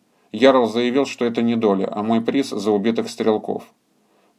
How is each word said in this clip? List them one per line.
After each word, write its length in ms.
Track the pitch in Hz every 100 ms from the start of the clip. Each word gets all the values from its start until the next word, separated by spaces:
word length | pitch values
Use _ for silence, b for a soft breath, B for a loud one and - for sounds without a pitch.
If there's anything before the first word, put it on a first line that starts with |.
| _ _ _
Ярл 340 | 107 131 131 113
заявил, 380 | 110 123 131 135
что 200 | - 120
это 180 | 117
не 120 | 117 117
доля, 320 | 110 95 -
а 80 | 104
мой 180 | 107 113
приз 300 | 113 139 131
за 220 | 107 101
убитых 360 | 104 107 117 110
стрелков. 640 | - 110 107 - 104 - _ _ _ _ _ _